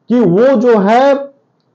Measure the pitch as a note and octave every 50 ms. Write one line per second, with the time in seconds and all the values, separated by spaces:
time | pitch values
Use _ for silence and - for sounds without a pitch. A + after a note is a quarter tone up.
0 | _ - A3+ B3 A#3 E3+ E3+ G3 A#3+ C4+ C#4 A3 A3+ B3 A#3 G#3 F#3+ G3 A3+ B3
1 | C4+ C#4 C#4 C#4 C#4 - - _ _ _ _ _ _ _